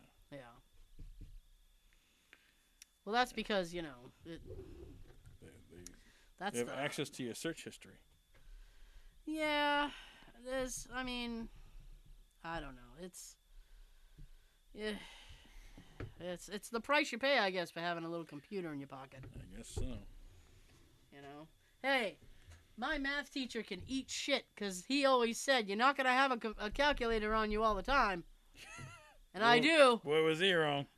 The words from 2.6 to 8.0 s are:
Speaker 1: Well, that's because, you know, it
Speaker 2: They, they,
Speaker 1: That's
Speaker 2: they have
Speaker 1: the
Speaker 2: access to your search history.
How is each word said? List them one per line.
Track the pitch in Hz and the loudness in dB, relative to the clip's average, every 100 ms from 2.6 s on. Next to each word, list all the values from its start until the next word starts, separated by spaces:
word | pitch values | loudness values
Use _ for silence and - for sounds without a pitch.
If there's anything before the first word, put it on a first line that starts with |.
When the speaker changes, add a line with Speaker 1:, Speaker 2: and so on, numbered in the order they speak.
| _ _ - _ | _ _ -20 _
Speaker 1:
Well, | 196 | -2
that's | 233 247 | 0 2
because, | 220 208 202 170 | -2 -2 0 -2
you | 175 | -4
know, | 160 123 127 - 165 | -8 -10 -18 -20 -16
it | 165 - - - - 123 - - - - - | -14 -14 -14 -14 -16 -18 -18 -20 -20 -20 -20
Speaker 2:
They, | - | -20
they, | - - 85 90 - - _ _ - | -20 -20 -20 -20 -20 -20 _ _ -10
Speaker 1:
That's | 190 | -6
Speaker 2:
they | 120 | -4
have | 120 | -4
Speaker 1:
the | 127 | -4
Speaker 2:
access | 143 - 131 | -4 -4 -6
to | - | -6
your | 123 104 | -8 -6
search | 165 160 | -6 -8
history. | 113 - 95 - | -12 -16 -20 -20